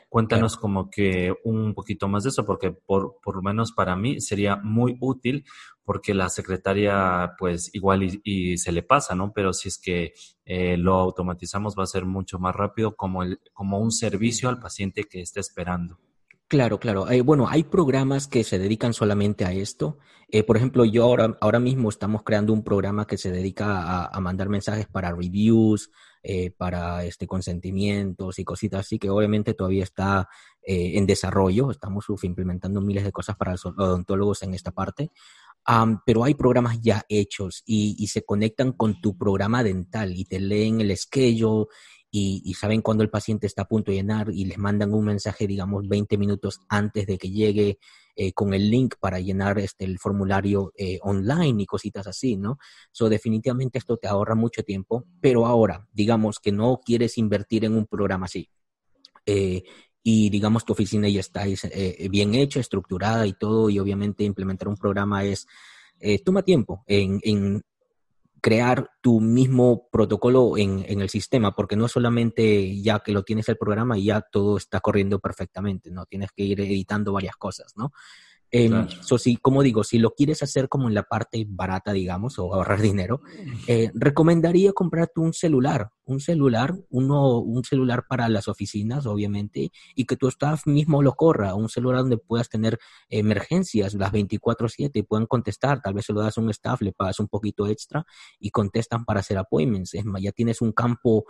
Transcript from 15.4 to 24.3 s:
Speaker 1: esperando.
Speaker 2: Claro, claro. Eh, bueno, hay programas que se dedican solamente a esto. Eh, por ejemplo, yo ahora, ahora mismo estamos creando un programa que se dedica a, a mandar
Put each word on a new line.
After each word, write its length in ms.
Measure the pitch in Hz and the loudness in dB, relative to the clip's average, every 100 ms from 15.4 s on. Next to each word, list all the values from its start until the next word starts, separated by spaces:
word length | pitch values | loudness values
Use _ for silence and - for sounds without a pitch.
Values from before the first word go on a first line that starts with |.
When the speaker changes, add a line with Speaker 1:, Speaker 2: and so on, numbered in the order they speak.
Speaker 1:
esperando. 600 | 98 - 87 87 85 87 _ _ _ _ - | -10 -8 -6 -6 -6 -12 _ _ _ _ -2
Speaker 2:
Claro, 320 | 147 120 104 | 2 2 0
claro. 280 | 120 98 92 | -2 -2 2
Eh, 140 | 127 | 2
bueno, 260 | 123 151 110 | 4 4 4
hay 140 | 151 | 2
programas 640 | 165 190 147 135 135 139 139 | 0 2 2 2 0 -2 0
que 180 | 120 | 0
se 140 | 110 95 | 0 0
dedican 340 | 98 110 123 | 0 0 -2
solamente 520 | 113 107 104 104 104 | 0 2 2 0 0
a 80 | 95 | -2
esto. 460 | 92 101 - 151 - _ _ _ | -2 -6 -6 -6 -6 _ _ _
Eh, 140 | 107 | 2
por 140 | 107 110 | 4 4
ejemplo, 280 | 127 123 | 4 6
yo 200 | 117 110 | 6 6
ahora, 340 | 117 120 110 104 | 4 4 2 2
ahora 200 | 107 117 | 2 2
mismo 280 | 123 131 110 | 2 0 0
estamos 360 | - 98 107 | -2 -2 -2
creando 280 | - 107 107 | 0 0 2
un 100 | 110 | 2
programa 420 | 104 101 98 104 104 | 2 0 0 -2 -4
que 100 | 98 | -4
se 140 | 98 | -4
dedica 500 | 90 92 90 104 98 | -4 -4 -4 -2 -2
a, 240 | 82 90 85 | -2 -4 -4
a 140 | 98 | -4
mandar 280 | 92 | -4